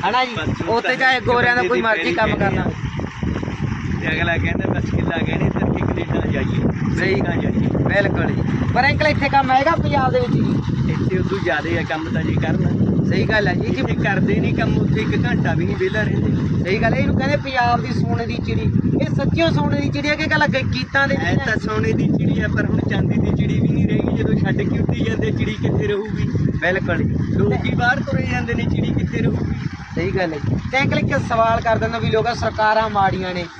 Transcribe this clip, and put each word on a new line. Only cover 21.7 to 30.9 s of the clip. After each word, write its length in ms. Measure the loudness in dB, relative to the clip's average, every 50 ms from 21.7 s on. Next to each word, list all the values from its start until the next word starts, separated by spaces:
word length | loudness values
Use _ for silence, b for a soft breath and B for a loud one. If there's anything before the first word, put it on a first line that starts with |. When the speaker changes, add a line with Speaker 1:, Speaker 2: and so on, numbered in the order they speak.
| -2 0 0 0
Speaker 2:
ਦੀ 160 | 2 2 2
ਚਿੜੀ 340 | 2 2 2 2 2 2 2
ਆ, 60 | 0
ਪਰ 180 | 0 0 0 0
ਹੁਣ 140 | 2 0 0 0 0
ਚਾਂਦੀ 260 | 0 0 0 2 2
ਦੀ 140 | 2 2 2
ਚਿੜੀ 280 | 2 2 2 2 2 2
ਵੀ 80 | 2
ਨਹੀਂ 200 | 2 2 2 2
ਰਹੀ। 300 | 2 2 2 2 0 0
ਜਦੋਂ 160 | 0 0 0 2
ਛੱਡ 240 | 2 2 0 0
ਕੇ 220 | 0 0 0 0 0
ਉੱਡੀ 200 | 0 -2 0 -2
ਜਾਂਦੇ, 320 | -2 -2 -2 -2 -2 -2
ਚਿੜੀ 220 | -2 -2 -2 -2 -2
ਕਿੱਥੇ 340 | -2 -2 0 0 0 0
ਰਹੂਗੀ? 420 | 0 -2 -2 -4 -6 -4 -2 -2 -2 0 0 0 0 0 0
Speaker 1:
ਬਿਲਕੁਲ 380 | 0 0 0 0 0 -2 -2
ਜੀ। 360 | 0 0 0 0 -2 -2 0 0
Speaker 2:
ਲੋਕੀ 420 | 0 2 2 0 0 -2 -2 -2
ਬਾਹਰ 240 | 0 2 2 0 0
ਤੁਰੇ 240 | -2 -2 -2 -2 -2
ਜਾਂਦੇ 300 | -2 -2 -4 -2 -2 -2
ਨੇ, 100 | -2 0
ਚਿੜੀ 300 | 0 0 0 0 0 0
ਕਿੱਥੇ 240 | 0 -2 -2 -2
ਰਹੂਗੀ? 380 | 0 0 0 0 0 -2 -2 -4 -4 -6 -10 -10 -12 -12 -8 -4
Speaker 1:
ਸਹੀ 160 | -4 -2 -2
ਗੱਲ 220 | 0 0 -2 -2 -4
ਹੈ 40 |
ਜੀ। 180 | -4 -2 -2 -2 -2 -4 -2
ਤੇ 80 | 0 0
ਅੰਕਲ, 200 | 0 2